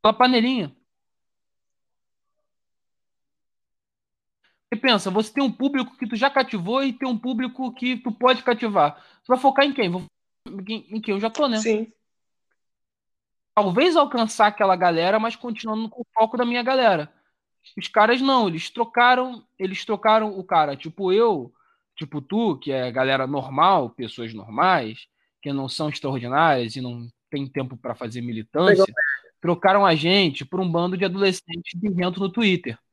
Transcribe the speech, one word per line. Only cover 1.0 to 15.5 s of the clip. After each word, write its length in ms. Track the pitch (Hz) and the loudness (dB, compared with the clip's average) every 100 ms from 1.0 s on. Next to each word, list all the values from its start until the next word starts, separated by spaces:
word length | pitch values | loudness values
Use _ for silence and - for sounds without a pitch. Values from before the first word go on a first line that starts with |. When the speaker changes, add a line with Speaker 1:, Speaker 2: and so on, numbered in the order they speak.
| _ _ _ _ _ _ _ _ _ _ _ _ _ _ _ _ _ _ _ _ _ _ _ _ _ _ _ _ _ _ _ _ _ _ _ _ _ | _ _ _ _ _ _ _ _ _ _ _ _ _ _ _ _ _ _ _ _ _ _ _ _ _ _ _ _ _ _ _ _ _ _ _ _ _
Speaker 1:
E 60 | 220 | -4
pensa, 340 | 262 214 196 | 0 0 0
você 220 | 185 214 | -4 -2
tem 120 | - | -2
um 80 | 269 | -2
público 440 | - 269 285 - _ | -2 -2 -2 -6 _
que 100 | 220 | -8
tu 80 | 220 | -2
já 140 | 269 | 0
cativou 540 | 277 262 202 175 254 | 0 -2 -4 -4 -2
e 80 | 277 | -2
tem 160 | 247 262 | -4 -6
um 100 | 226 | -4
público 560 | 247 240 254 254 262 | -4 -4 -6 -6 -10
que 240 | - 247 254 | -6 -4 -4
tu 140 | - | -6
pode 320 | 214 247 247 | 0 2 2
cativar. 520 | - 233 226 196 147 - _ _ | 0 0 0 2 2 0 _ _
Tu 40 | - | -2
vai 100 | 247 | 2
focar 280 | 269 262 285 | 4 4 2
em 80 | |
quem? 160 | 277 190 | 2 -2
Vou 140 | 180 - _ _ _ - | -2 -10 _ _ _ -16
em, 520 | 196 190 226 - 220 | -14 -10 -10 -8 -8
em 20 | |
quem 140 | 220 | -4
eu 60 | 196 | -2
já 100 | 220 | -2
tô, 180 | 226 285 | 0 0
né? 100 | 220 | 0
Speaker 2:
Sim. 320 | 220 214 226 _ _ _ _ _ _ _ _ _ _ _ _ _ _ _ _ - | 0 0 -2 _ _ _ _ _ _ _ _ _ _ _ _ _ _ _ _ 0
Speaker 1:
Talvez 400 | 202 180 349 330 | 2 2 2 4
alcançar 520 | 277 247 220 - 214 | 2 0 -2 2 0
aquela 280 | 208 196 180 | 2 2 4
galera, 440 | 180 165 175 214 | 2 2 2 0
mas 160 | 226 - | -2 -6
continuando 520 | 247 | -10